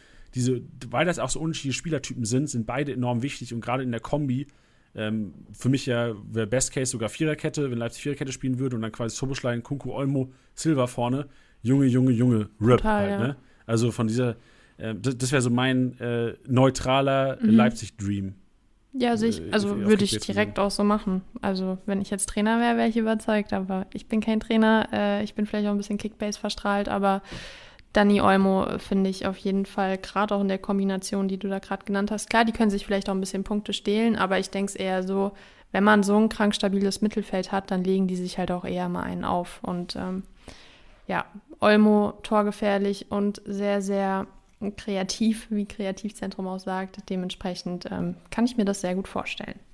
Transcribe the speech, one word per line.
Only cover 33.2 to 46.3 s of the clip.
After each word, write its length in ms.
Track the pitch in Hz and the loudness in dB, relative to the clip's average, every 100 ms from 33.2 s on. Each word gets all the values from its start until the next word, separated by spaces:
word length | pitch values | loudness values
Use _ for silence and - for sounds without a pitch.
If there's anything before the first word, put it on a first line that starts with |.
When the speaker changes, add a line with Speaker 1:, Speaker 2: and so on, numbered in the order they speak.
Speaker 2:
bisschen 240 | 190 190 196 | -2 -4 -4
Punkte 260 | 208 208 | -4 -4
stehlen, 460 | 202 - 208 233 214 | -6 -2 2 2 2
aber 200 | 185 185 | 0 0
ich 120 | 190 | -2
denk's 260 | 196 196 - | -4 -4 -4
eher 260 | 190 185 | -2 -2
so, 300 | 185 196 196 - - - - | -2 0 -2 -4 -20 -20 -4
wenn 140 | - 202 | 2 6
man 180 | 208 | 6
so 140 | 196 208 | 6 4
ein 100 | 220 | 4
krank 260 | - 208 | 2 0
stabiles 460 | - 202 196 196 190 | 2 0 2 0 0
Mittelfeld 540 | 214 214 196 190 185 | -2 -2 -4 -4 -2
hat, 180 | 196 - | -4 -2
dann 140 | 185 185 | -2 2
legen 220 | 190 185 | 2 2
die 100 | 180 | 0
sich 200 | 180 - | -4 -4
halt 140 | 180 | -4
auch 140 | 180 185 | -4 -4
eher 240 | 180 180 | -4 -4
mal 140 | 180 | -4
einen 200 | 180 180 | -6 -4
auf. 380 | - 180 175 - | -2 -2 -4 -8
Und, 320 | - 175 175 - | -6 -6 -6 -8
ähm, 280 | 185 190 - - - - - - - - - | -6 -8 -10 -18 -20 -20 -20 -20 -20 -16 -6
ja, 160 | 180 - 202 - 311 | -6 -6 -12 -18 0
Olmo 580 | 208 214 214 208 208 - | 4 6 8 6 2 -2
torgefährlich 840 | - 214 208 202 208 196 202 202 - | -2 0 0 0 0 0 0 -4 -4
und 300 | 208 202 202 - | -2 -2 -4 -8
sehr, 360 | 196 202 202 | -4 -2 0
sehr 460 | 196 196 196 190 - - _ - 202 208 | 0 0 0 -2 -4 -12 _ -10 -10 -8
kreativ, 720 | - 196 196 - 220 220 - | -6 -4 -2 0 0 0 -2
wie 160 | 208 202 | -4 -4
Kreativzentrum 840 | - 196 190 208 - 196 | -6 -6 -6 -8 -8 -10